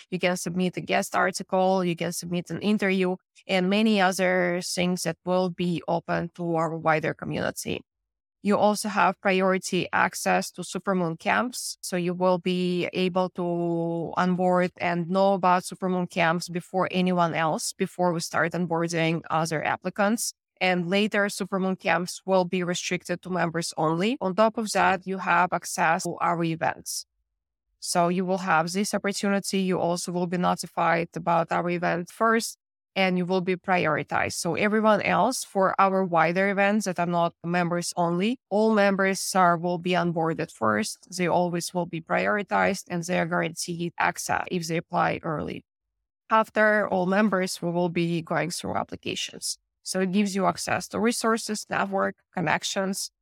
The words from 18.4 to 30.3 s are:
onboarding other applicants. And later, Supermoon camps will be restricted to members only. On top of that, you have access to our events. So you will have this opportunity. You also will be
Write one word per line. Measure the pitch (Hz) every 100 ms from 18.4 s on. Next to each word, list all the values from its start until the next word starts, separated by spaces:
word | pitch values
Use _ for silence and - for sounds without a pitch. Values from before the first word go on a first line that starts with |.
| 165
onboarding | 170 175 165 170 170 160 165 -
other | 160 165 156
applicants. | - 127 185 - 202 233 - - _ -
And | 185 180 170
later, | 196 214 214 202
Supermoon | - 196 196 190 185
camps | 196 175 180 - -
will | 190
be | 180 185
restricted | 175 175 - 175 - 175
to | 175
members | 180 170 165 - -
only. | 156 165 214 277
On | 190
top | 185 220 220
of | 214
that, | 190 180 190 185
you | 190
have | 180 175 180
access | 175 - - 165 175
to | 175 -
our | 170 170
events. | 170 160 143 - - - - _ _ _ _ _ _ _
So | - 180 170
you | 180
will | 180 185
have | 185 160 170
this | 185 208
opportunity. | 175 196 202 202 196 - 196
You | 185 175
also | 170 175 -
will | 175
be | 180